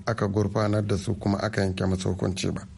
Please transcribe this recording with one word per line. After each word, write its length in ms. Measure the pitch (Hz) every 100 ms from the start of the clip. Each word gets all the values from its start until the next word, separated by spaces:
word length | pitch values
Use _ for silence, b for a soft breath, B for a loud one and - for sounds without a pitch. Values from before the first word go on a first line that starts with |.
| -
aka 200 | 113 104
gurfanar 560 | 98 101 110 107 104 104
da 100 | 101
su 180 | 98
kuma 240 | 98 104 101
aka 220 | 107 107
yanke 220 | 98 95 95
musu 220 | 92 101 92
hukunci 340 | 104 92 95
ba. 140 | - -